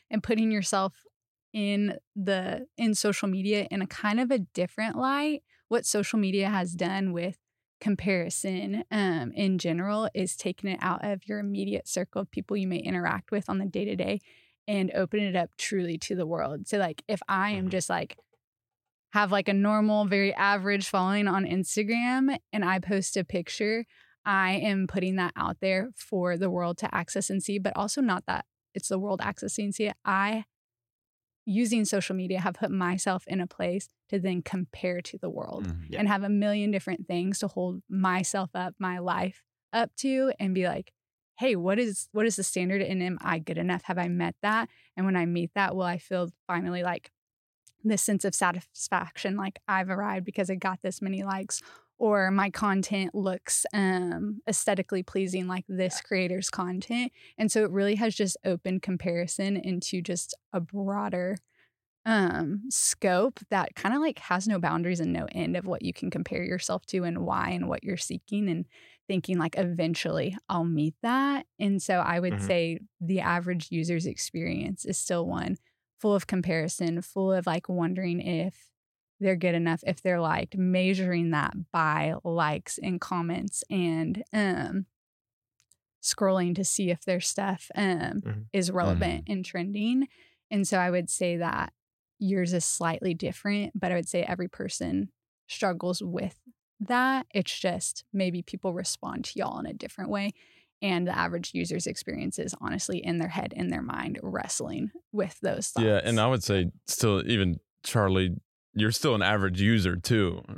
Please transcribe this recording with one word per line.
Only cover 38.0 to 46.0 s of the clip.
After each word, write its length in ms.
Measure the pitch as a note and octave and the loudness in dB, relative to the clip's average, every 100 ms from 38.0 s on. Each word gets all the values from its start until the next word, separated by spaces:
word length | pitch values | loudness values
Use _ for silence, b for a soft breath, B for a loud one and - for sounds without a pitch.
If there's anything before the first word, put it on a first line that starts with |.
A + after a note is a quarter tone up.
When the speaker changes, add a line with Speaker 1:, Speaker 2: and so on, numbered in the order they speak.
| F#3 F#3 F3+ G3+ F#3+ | 2 2 0 -2 -4
Speaker 1:
up, 200 | F#3 F3+ - | -4 -6 -4
my 200 | F#3 F3+ | -4 -2
life 440 | F3+ - F#3 - _ _ _ | -2 -2 -2 -6 _ _ _
up 180 | A3+ A#3+ - | 0 0 0
to, 360 | C4+ C4 C4 - | 0 2 2 2
and 160 | G3 | 0
be 120 | F#3 F3+ | 2 0
like, 240 | - - _ _ _ _ - | -2 -6 _ _ _ _ -2
"Hey, 180 | C4 F#3 | 0 2
what 220 | F3+ G3+ | 2 2
is, 280 | A#3 F#3+ - | 2 -2 -4
what 140 | G#3 A3+ | 0 2
is 100 | G3 | 0
the 60 | |
standard, 360 | F3+ F#3 F3+ G3 | -2 0 0 0
and 220 | - F#3 | 0 0
am 160 | F3+ F3+ | -2 -2
I 180 | - E3 | -2 -2
good 180 | D#3 E3 | -2 -2
enough? 240 | F3+ F3+ | -2 -2
Have 140 | - F3+ | -2 -2
I 80 | F3 | 0
met 280 | F3 F3 - | 0 0 0
that? 260 | G#3 A3 A#3 b b - | 0 0 -2 b b -2
And 80 | |
when 120 | F#3+ F#3 | 2 2
I 100 | E3+ | 2
meet 240 | F3 E3+ | 0 0
that, 200 | G3+ G3 | 0 0
will 80 | F#3+ | 0
I 160 | F3+ | -2
feel 320 | F3+ | -2